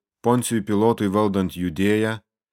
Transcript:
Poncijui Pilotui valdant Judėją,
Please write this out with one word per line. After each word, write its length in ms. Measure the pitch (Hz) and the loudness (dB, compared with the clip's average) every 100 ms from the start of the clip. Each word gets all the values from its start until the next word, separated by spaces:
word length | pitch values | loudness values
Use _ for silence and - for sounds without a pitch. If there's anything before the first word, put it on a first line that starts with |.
| _ _ | _ _
Poncijui 400 | 117 123 117 117 | 0 0 0 -4
Pilotui 460 | 101 101 113 113 104 | 0 2 2 2 0
valdant 460 | 98 107 98 92 85 | 0 0 0 -2 -4
Judėją, 640 | 90 80 98 107 110 110 - _ _ | -6 -2 0 0 0 -4 -12 _ _